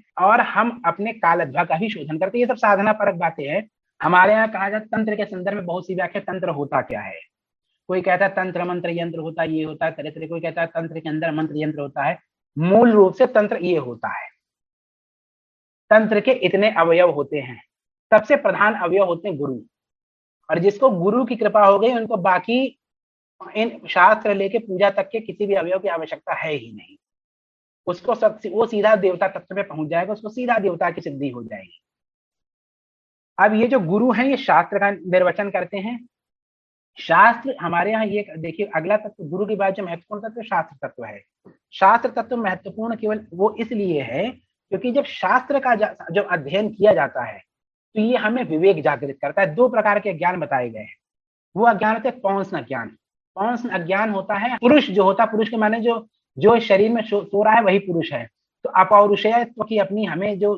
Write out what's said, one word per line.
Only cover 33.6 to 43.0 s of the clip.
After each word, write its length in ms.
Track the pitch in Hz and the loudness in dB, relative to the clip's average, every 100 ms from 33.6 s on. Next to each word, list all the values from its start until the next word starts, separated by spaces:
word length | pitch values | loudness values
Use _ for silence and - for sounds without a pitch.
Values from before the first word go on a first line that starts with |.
| 233 | 2
जो 120 | 262 | 2
गुरु 320 | 160 208 247 | 0 2 2
हैं 140 | 214 269 | 2 0
ये 120 | 262 | 0
शास्त्र 420 | - 165 175 202 | 2 2 2 0
का 100 | 202 | -2
निर्वचन 580 | 202 185 180 180 175 202 | -2 0 2 2 0 -4
करते 280 | 190 175 202 | -6 -6 -8
हैं। 200 | 208 240 - _ _ _ _ _ _ _ _ - | -8 -10 -14 _ _ _ _ _ _ _ _ -14
शास्त्र 580 | - 165 220 233 269 247 | 0 6 6 4 -4 -8
हमारे 300 | 170 170 190 | -4 -2 -2
यहाँ 140 | 220 214 | -2 -2
ये 200 | 202 208 160 | -4 -6 -10
देखिए, 320 | 165 165 202 160 | -10 -6 -6 -4
अगला 200 | 170 208 | 0 -2
तत्व 260 | 208 - | -2 -14
गुरु 220 | 151 185 208 | -10 -6 -4
के 100 | 202 | -2
बाद 180 | 196 | -2
जो 100 | 190 | -2
महत्वपूर्ण 380 | 180 170 _ 208 | -8 -12 _ -12
तत्व 200 | 220 240 | -12 -14
शास्त्र 460 | 240 185 160 143 - | -6 -4 -4 -10 -14
तत्व 180 | - 113 | -12 -16
है। 160 | 104 _ _ _ _ _ | -16 _ _ _ _ _
शास्त्र 360 | - 190 233 240 | 2 4 4 2
तत्व 260 | 226 226 240 | -6 -6 -4
महत्वपूर्ण 580 | 202 185 - 208 226 | -4 -6 -10 -10 -8
केवल 300 | 220 | -6